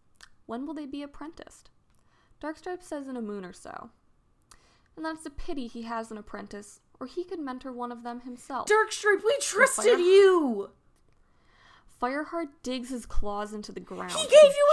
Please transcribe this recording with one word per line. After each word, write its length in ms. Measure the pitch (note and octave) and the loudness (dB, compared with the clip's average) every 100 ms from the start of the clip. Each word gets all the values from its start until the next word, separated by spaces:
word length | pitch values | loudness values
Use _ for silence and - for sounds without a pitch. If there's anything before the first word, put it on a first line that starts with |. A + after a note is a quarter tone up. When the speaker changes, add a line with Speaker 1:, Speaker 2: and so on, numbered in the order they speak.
| _ _ - _ - | _ _ -20 _ -12
Speaker 1:
When 200 | A3+ D4 | -10 -10
will 80 | |
they 120 | D#4 C#4+ | -10 -12
be 180 | C#4+ | -12
apprenticed? 640 | C#4+ - D4 - - - _ _ _ _ _ _ _ _ | -14 -16 -18 -18 -20 -20 _ _ _ _ _ _ _ _
Darkstripe 400 | D4 D#4 F#4 F4+ | -12 -10 -10 -12
says 240 | - D4 C4+ | -10 -10 -8
in 100 | B3+ | -10
a 40 | |
moon 240 | G#3 G3+ F3+ | -8 -10 -12
or 80 | |
so. 360 | - - - A#3 _ _ _ _ _ _ - _ _ _ - | -16 -16 -16 -18 _ _ _ _ _ _ -20 _ _ _ -12
And 100 | D#4+ | -10
that's 200 | D#4+ D#4+ | -10 -12
a 40 | |
pity 380 | D4 - C#4+ A#3 | -10 -8 -6 -8
he 160 | A#3 | -10
has 260 | A3+ A3+ A3+ | -10 -8 -8
an 80 | G#3+ | -12
apprentice, 600 | G#3 G#3 G3+ G#3 G3+ - _ - | -14 -14 -14 -14 -16 -20 _ -16
or 60 | B3+ | -12
he 180 | - | -10
could 160 | F4+ F#4+ | -8 -8
mentor 320 | C4+ B3+ C4+ | -8 -10 -12
one 200 | A#3+ A#3+ | -10 -10
of 120 | A#3+ | -10
them 180 | A#3+ A#3+ | -12 -12
himself. 460 | B3+ A#3+ - C4 - | -12 -16 -10 -6 2
Speaker 2:
Darkstripe, 560 | G#4+ G4+ - G#4 G4+ | 2 2 0 2 2
we 140 | G#4 C#5 | 2 0
trusted 440 | - G4 C5+ - A4 | 0 2 2 4 2
Speaker 1:
Fire- 40 | G4 | 4
Speaker 2:
you! 720 | F4+ F#4+ G4 F4+ C#4 G#3 - _ _ _ _ _ _ _ _ _ _ _ _ - | 8 8 8 6 2 -2 -8 _ _ _ _ _ _ _ _ _ _ _ _ -8
Speaker 1:
Fireheart 480 | B3+ C#4+ D4+ E4+ D4+ - | -6 -4 -6 -8 -8 -10
digs 260 | B3+ B3+ B3 | -8 -6 -6
his 160 | B3 - | -10 -2
claws 480 | - G3+ G3+ G#3 | 2 2 0 -8
into 180 | G#3+ G#3+ | -10 -12
the 80 | F#3 | -14
ground. 320 | - F#3 F#3 | -12 -10 -8
Speaker 2:
He 120 | D#5 D5+ | -6 6
gave 40 | |
you 360 | C#5 C#5+ C#5+ C#5+ | 10 10 8 4